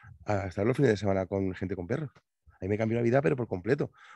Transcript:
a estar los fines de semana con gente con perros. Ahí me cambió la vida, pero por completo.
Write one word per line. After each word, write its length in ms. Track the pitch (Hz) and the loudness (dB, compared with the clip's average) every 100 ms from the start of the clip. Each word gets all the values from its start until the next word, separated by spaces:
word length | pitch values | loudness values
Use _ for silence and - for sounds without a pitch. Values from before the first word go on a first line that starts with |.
| - - | -20 -12
a 240 | - 101 98 | -4 -2 -2
estar 180 | 98 107 | -2 0
los 100 | - | 4
fines 140 | 131 | 4
de 60 | 104 | 4
semana 300 | 101 95 95 | 2 0 0
con 280 | 98 95 | -2 -2
gente 220 | 92 92 92 | -4 -6 -6
con 100 | 87 | -4
perros. 240 | 139 147 - _ _ _ _ | -6 -6 -12 _ _ _ _
Ahí 80 | 95 | -4
me 80 | 104 | -2
cambió 200 | 110 117 | 0 0
la 40 | |
vida, 180 | 120 131 | 2 4
pero 140 | 156 135 | 2 0
por 100 | 117 | -2
completo. 460 | 95 98 147 143 - - | -4 -2 -2 -2 -8 -20